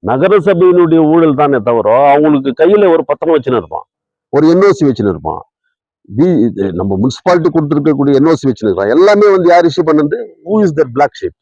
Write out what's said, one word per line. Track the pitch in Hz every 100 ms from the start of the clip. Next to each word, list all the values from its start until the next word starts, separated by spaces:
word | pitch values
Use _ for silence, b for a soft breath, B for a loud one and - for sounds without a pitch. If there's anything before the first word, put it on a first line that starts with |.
நகரசபையினுடைய | 92 127 180 202 180 180 180 180 170 165 151
ஊழல் | 165 160 135
தானே | 147 135
தவிர, | 107 117 104 117 143
அவங்களுக்கு | 143 151 147 135 123
கையில | 160 208 202
ஒரு | 165
பத்திரம் | 156 143 160 160
வச்சுன்னு | 131 120
இருப்பான், | 85 - - _ _ _ _
ஒரு | 135 156
என் | 175
ஓ | 196
சி | 185 147
வச்சுன்னு | 117 104
இருப்பான், | 82 80 76 - _ _ _ _ _ _
வி-, | 104 175 165
இது | 113 107 98
நம்ம | 87 95 95
முனிசிபாலிட்டி | 120 - - 180 165
கொடுத்துருக்கக்கூடிய | 160 147 143 147 143 139
என் | 135 151
ஓ |
சி | 160 135
வச்சுன்னு | 117 110
இருப்பான். | 92 98
எல்லாமே | 131 190 208 208
வந்து | 190 175
யார் | 175 170
இஷ்யூ | 170
பண்ணது? | 160 156 147 - 113 -
Who | 170 214
is | 202
that | 151 139
black | 120 143
sheep? | - 92 _